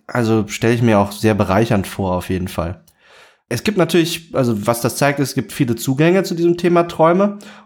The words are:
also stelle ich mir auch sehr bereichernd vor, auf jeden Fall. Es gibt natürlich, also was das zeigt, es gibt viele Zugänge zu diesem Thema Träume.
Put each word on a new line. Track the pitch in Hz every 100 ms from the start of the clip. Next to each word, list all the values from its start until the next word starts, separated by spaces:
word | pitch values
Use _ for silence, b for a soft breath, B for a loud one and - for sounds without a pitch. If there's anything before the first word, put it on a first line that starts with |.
| -
also | 123 113 110 104
stelle | - 113
ich | 120
mir | 120 104
auch | 101
sehr | - 110
bereichernd | 104 95 95 113 107 92
vor, | - 95 90
auf | -
jeden | 92 90
Fall. | - 82 85 _ b b b b b b
Es | 113
gibt | - 202
natürlich, | 165 180 165 - -
also | - 123 107 101
was | 117
das | 123 -
zeigt, | 143 143
es | 135
gibt | - 113
viele | - 127 113
Zugänge | - 135 160 190
zu | 185
diesem | 170 170 170
Thema | 190 175
Träume. | 170 - 160 175 202 202 B B